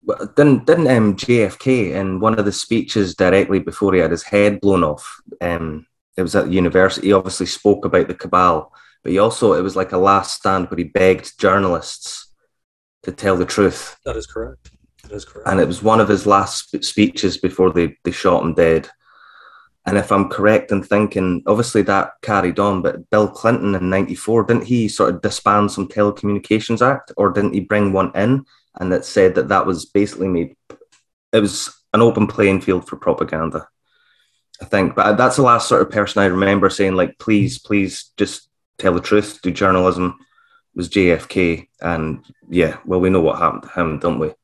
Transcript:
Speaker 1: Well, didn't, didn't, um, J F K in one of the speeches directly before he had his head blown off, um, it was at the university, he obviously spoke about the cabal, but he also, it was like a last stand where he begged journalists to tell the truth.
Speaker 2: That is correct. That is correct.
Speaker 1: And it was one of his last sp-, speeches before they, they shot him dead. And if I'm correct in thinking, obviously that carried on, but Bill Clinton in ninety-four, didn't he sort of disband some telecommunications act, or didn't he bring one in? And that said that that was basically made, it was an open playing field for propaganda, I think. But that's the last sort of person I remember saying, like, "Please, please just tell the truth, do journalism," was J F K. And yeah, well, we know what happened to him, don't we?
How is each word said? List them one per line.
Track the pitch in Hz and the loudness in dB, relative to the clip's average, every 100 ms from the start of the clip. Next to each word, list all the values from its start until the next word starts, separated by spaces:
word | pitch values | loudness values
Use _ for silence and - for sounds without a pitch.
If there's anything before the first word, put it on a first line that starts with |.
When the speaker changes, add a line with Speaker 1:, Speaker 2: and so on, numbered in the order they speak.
| - | -6
Speaker 1:
Well, | - 110 - | -8 -4 2
didn't, | 147 131 123 | 4 4 2
didn't, | 170 151 | 2 4
um, | 123 107 92 | 2 2 0
J | - 120 101 | 0 2 2
F | - | -2
K | 131 127 95 | -2 0 0
in | 78 95 92 | -4 -4 -2
one | 110 110 | 0 0
of | 101 | -2
the | |
speeches | - - 117 - 110 95 85 | -4 -2 -2 -2 -2 -2 0
directly | 90 95 92 95 | 2 2 2 -2
before | 82 - 101 | -2 -2 0
he | 92 | 2
had | 80 | 0
his | 82 | -2
head | - 104 104 98 | -2 2 2 2
blown | 101 92 | 0 2
off, | 80 78 - - - - | 0 -4 -12 -20 -20 -8
um, | 87 87 82 78 82 _ _ - | -6 -4 -6 -10 -16 _ _ -6
it | |
was | 90 101 | -2 0
at | - | 0
the | |
university, | 92 87 90 92 - 98 | 0 2 4 2 2 2
he | |
obviously | 98 92 - 90 | 2 2 -6 -6
spoke | - 104 101 92 | 0 0 2 2
about | 90 - | 0 0
the | |
cabal, | 87 - 90 90 80 - _ _ _ | -6 -2 2 2 0 -6 _ _ _
but | - | -4
he | 90 | 0
also, | 92 - 113 | 0 2 2
it | 85 | 2
was | 92 95 | 0 -4
like | 92 | -4
a | 92 | 0
last | 95 98 92 - | 2 2 0 -4
stand | 104 95 87 | -2 -2 -2
where | 87 | -6
he | |
begged | 82 - 92 92 - - | -4 2 2 2 -2 -2
journalists | 104 98 98 85 - - - - - _ _ _ _ _ _ _ | 0 2 0 -4 -6 -16 -14 -16 -18 _ _ _ _ _ _ _
to | - | -14
tell | - 101 92 | -4 0 0
the | 87 | 0
truth. | - 98 - - - - | 2 0 0 -16 -14 -10
Speaker 2:
That | 110 | -10
is | - | -10
correct. | 110 117 - - _ _ _ | -12 -12 -14 -20 _ _ _
That | - | -16
is | 104 - | -16 -16
correct. | - - | -10 -2
Speaker 1:
And | 95 | 0
it | 78 | 0
was | 87 | 0
one | 107 113 | 2 4
of | 104 | 4
his | 101 101 | 2 4
last | 98 95 - - | 2 2 -8 -10
sp-, | - - | -8 -6
speeches | - 104 - 98 - | 0 0 0 -4 -2
before | 90 - 92 | -4 0 0
they, | 87 87 - | 2 -2 -4
they | - | -8
shot | 85 95 87 | -2 0 0
him | 82 | 0
dead. | 78 82 80 - _ _ _ - - - - _ _ - | 2 2 2 -2 _ _ _ -20 -20 -20 -20 _ _ -2
And | 98 | -2
if | 92 | 0
I'm | 101 95 | 0 0
correct | - 104 107 - | 0 2 2 2
in | 101 | -4
thinking, | 92 104 104 104 92 87 - | 0 0 0 -2 -2 -2 0
obviously | 107 117 110 | 0 0 0
that | 95 98 - - | 2 0 -2 -8
carried | - 101 90 85 | -2 0 0 0
on, | 101 95 | -2 0
but | 85 - - | -2 -6 -2
Bill | 107 104 | 0 0
Clinton | - 113 120 101 | 0 0 0 -2
in | 95 92 | -2 -2
ninety-four, | 95 87 87 - 113 | -2 -2 -6 -2 0
didn't | 104 117 - | 2 0 0
he | 123 107 | -2 -2
sort | - - 90 | 0 0 0
of | |
disband | 104 - 104 104 101 | -6 -2 0 2 0
some | 98 92 | -2 -6
telecommunications | - 104 101 101 101 - 107 - 113 123 | 0 0 0 -4 -4 -2 -2 0 0 0
act, | 139 - - | 0 -8 0
or | 98 | 0
didn't | 101 101 | 2 -2
he | 101 | -2
bring | 92 104 101 | -2 0 2
one | 95 95 95 | 0 -2 0
in? | 104 139 135 _ _ - | 0 0 -2 _ _ -10
And | 92 | -4
that | 92 - | -4 -2
said | - 92 92 | 2 4 2
that | 69 | 0
that | 98 95 | 0 0
was | 87 - | -4 -4
basically | 101 101 - 95 | -2 -2 -2 -4
made, | 87 85 _ _ - _ _ _ _ _ | -2 -4 _ _ -20 _ _ _ _ _
it | 110 | 0
was | 101 87 - - _ | 0 -4 -10 -14 _
an | 107 | 2
open | 117 110 101 | 4 4 -2
playing | - 101 95 | 2 2 2
field | - 92 - | 0 -2 -4
for | - | -6
propaganda, | - 78 80 80 80 78 - _ _ _ _ _ _ _ _ _ | -4 -2 -2 -4 -4 -6 -12 _ _ _ _ _ _ _ _ _
I | - | -4
think. | 101 90 - | -2 0 0
But | 98 107 | 0 4
that's | 123 - | 2 4
the | |
last | 127 120 - | 4 4 2
sort | 123 | 2
of | - | 2
person | 107 101 - | 0 -2 0
I | 98 | 0
remember | 92 98 101 95 | 2 2 2 2
saying, | - 98 92 | 2 0 0
like, | 87 - | -2 -4
"Please, | - 104 - - | -2 0 -2 -6
please | - 104 95 - - - | -4 -2 -2 -6 -18 -6
just | 101 - _ _ _ _ | -6 -6 _ _ _ _
tell | 95 | 0
the | 87 | 0
truth, | - 107 104 - | 2 0 0 -6
do | 92 | -8
journalism," | 87 98 92 92 90 90 - _ _ _ _ _ | 0 2 4 2 0 -4 -6 _ _ _ _ _
was | - 87 | -10 -4
J | 101 90 | 2 2
F | 80 - | 2 -2
K. | 101 87 82 - _ | -2 0 -2 -8 _
And | 85 82 78 78 _ - _ | -6 -4 -6 -8 _ -20 _
yeah, | 87 80 76 - | 0 0 -2 -4
well, | 92 | 0
we | 92 | 2
know | 92 | 2
what | 80 - | 2 0
happened | 82 - | -2 -2
to | - - | -10 -4
him, | 82 76 | -4 -2
don't | 85 67 | -4 -4
we? | 78 - | -6 -8